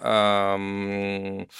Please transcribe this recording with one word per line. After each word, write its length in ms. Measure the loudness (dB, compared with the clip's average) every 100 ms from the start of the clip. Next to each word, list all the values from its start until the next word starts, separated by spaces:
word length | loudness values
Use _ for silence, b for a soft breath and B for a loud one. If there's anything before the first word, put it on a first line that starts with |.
а, 540 | 2 4 4 4 2 0
м, 880 | -2 -4 -4 -2 -2 -4 -6 -8 -12